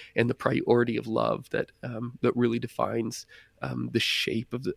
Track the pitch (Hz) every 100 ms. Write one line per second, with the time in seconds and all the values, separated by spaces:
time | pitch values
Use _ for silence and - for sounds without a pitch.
0 | - - 120 - - 127 - 120 120 113
1 | 113 110 - - - - - - 123 113
2 | 120 123 120 120 120 120 120 - 107 117
3 | 113 - - - - - 135 123 123 117
4 | - - - 113 117 123 92